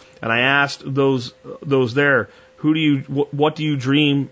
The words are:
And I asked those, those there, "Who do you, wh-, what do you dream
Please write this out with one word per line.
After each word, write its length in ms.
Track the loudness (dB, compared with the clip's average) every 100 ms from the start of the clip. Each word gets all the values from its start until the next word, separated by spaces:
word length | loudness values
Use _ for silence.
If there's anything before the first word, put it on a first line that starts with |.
| -20 -10
And 120 | -4
I 60 | 0
asked 420 | 2 2 0 -4 -6
those, 480 | 0 2 0 -4 -14 -18 -14
those 320 | -2 0 0
there, 340 | 0 2 2 0 -10 -20 -4
"Who 160 | -2
do 60 | 2
you, 180 | 2 0
wh-, 340 | -2 -4 -4
what 220 | 0 -2 0
do 80 |
you 140 | -4 -2
dream 520 | 0 2 2 0 -2